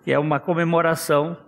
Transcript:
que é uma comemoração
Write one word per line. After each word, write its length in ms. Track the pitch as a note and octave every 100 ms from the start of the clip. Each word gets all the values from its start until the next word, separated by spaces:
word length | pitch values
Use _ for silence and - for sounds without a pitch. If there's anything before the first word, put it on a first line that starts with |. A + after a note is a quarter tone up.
que 100 | -
é 60 | C#3
uma 200 | D3+ C#3+
comemoração 1000 | - E3+ E3+ E3 E3 D#3+ - D3 D#3+ E3+